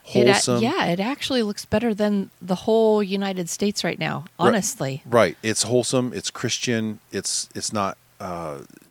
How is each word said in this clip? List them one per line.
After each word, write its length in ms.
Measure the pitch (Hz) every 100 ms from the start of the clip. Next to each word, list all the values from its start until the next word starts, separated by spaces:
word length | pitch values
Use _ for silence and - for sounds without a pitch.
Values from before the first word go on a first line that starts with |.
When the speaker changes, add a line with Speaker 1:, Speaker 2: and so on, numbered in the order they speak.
| -
Speaker 1:
It 140 | 123 120
a-, 60 |
Speaker 2:
wholesome. 280 | 196 - 220
Speaker 1:
yeah, 240 | 226 359 -
it 120 | 175
actually 420 | 208 285 - 254
looks 240 | 208 208 -
better 300 | 214 233 208
than 340 | 208 202 190 -
the 140 | 180
whole 480 | 180 - 220 220 214
United 480 | 190 196 196 185 170
States 340 | - 208 -
right 140 | 170 -
now, 280 | 156 147 160 -
Speaker 2:
Right. 80 | 175
Speaker 1:
honestly. 520 | 220 - - 139 135 127
Speaker 2:
Right. 300 | 117 92 -
It's 220 | 110 104
wholesome. 500 | 107 123 113 131 123
It's 160 | 98 -
Christian. 680 | - 120 - - 113 110 104 _
It's, 380 | 101 - - - 107
it's 180 | -
not, 240 | 107 98 - _ -
uh, 400 | 95 87 80 71 - - _